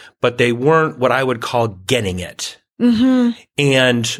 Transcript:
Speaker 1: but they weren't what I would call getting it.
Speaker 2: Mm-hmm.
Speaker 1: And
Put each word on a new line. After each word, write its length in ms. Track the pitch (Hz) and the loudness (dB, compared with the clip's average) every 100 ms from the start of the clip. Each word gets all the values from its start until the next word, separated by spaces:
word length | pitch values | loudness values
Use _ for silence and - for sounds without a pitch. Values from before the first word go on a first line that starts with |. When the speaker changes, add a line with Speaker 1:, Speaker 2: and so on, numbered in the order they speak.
| - _ | -20 _
Speaker 1:
but 160 | 123 117 | -4 0
they 140 | 120 | 0
weren't 480 | 120 139 160 156 120 | 0 2 2 0 -2
what 120 | 127 | 0
I 120 | 127 | 0
would 180 | 131 117 | -2 -4
call 280 | - 123 117 | -4 -2 -2
getting 500 | 92 95 123 98 90 | -4 -4 -2 -2 -6
it. 400 | 82 - - - _ - | -10 -12 -14 -14 _ -2
Speaker 2:
Mm-hmm. 520 | 240 220 262 254 240 226 - - | 0 2 2 2 0 -4 -8 -2
Speaker 1:
And 480 | 143 131 127 120 113 | 2 4 2 0 -2